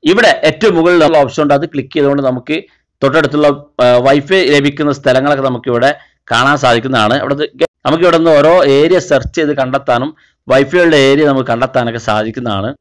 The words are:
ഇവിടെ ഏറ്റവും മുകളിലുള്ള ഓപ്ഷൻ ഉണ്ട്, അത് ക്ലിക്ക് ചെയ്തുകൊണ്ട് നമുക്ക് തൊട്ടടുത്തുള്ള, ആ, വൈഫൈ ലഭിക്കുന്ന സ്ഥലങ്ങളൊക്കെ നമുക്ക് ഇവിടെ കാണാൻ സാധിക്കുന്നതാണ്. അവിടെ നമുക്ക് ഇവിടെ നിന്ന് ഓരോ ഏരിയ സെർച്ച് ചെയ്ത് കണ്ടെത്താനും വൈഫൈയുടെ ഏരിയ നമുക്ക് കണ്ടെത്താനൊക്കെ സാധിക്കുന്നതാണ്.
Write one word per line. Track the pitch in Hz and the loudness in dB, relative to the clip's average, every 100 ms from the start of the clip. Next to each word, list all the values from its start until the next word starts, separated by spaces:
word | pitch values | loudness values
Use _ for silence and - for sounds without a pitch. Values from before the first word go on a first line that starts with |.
ഇവിടെ | 156 196 220 - | 0 2 2 2
ഏറ്റവും | 156 151 220 | 0 0 0
മുകളിലുള്ള | 170 165 175 156 160 | 2 2 2 2 2
ഓപ്ഷൻ | 135 - | 0 0
ഉണ്ട്, | 147 | 0
അത് | 143 170 | 0 -2
ക്ലിക്ക് | 143 135 | -8 -8
ചെയ്തുകൊണ്ട് | 160 139 143 | -2 -2 0
നമുക്ക് | 135 127 123 156 - _ _ _ | -2 -6 -6 -8 -8 _ _ _
തൊട്ടടുത്തുള്ള, | 139 156 147 147 147 143 - - | -2 0 -2 0 0 -2 -8 -2
ആ, | 123 123 | 2 2
വൈഫൈ | 127 143 143 190 143 | 2 0 0 -2 2
ലഭിക്കുന്ന | 147 143 143 147 | 0 0 -4 -4
സ്ഥലങ്ങളൊക്കെ | 139 143 131 139 143 | -2 0 0 0 -2
നമുക്ക് | 135 123 123 | -2 -4 -4
ഇവിടെ | 120 131 151 _ _ - | 0 0 -2 _ _ -4
കാണാൻ | 117 131 143 | -2 0 0
സാധിക്കുന്നതാണ്. | 131 117 127 131 107 131 | 2 0 0 -2 0 0
അവിടെ | 135 143 147 - 160 _ - | -2 -4 -6 -4 -6 _ -4
നമുക്ക് | 160 | 0
ഇവിടെ | 175 165 | 2 2
നിന്ന് | 165 | 2
ഓരോ | 151 151 180 | 4 4 2
ഏരിയ | 139 139 156 180 | 2 2 2 0
സെർച്ച് | - 139 123 | 0 -2 -2
ചെയ്ത് | - 151 143 | -6 -4 -2
കണ്ടെത്താനും | 131 135 127 120 135 - _ _ - | -4 -4 -2 -2 -4 -10 _ _ -2
വൈഫൈയുടെ | 131 139 175 170 156 | 0 2 2 2 4
ഏരിയ | 135 139 151 | 2 2 2
നമുക്ക് | 135 123 | 0 -2
കണ്ടെത്താനൊക്കെ | 117 127 131 117 117 | -4 -2 -2 -4 -6
സാധിക്കുന്നതാണ്. | 113 107 110 113 120 98 104 143 | -4 -4 -4 -6 -6 -6 -6 -10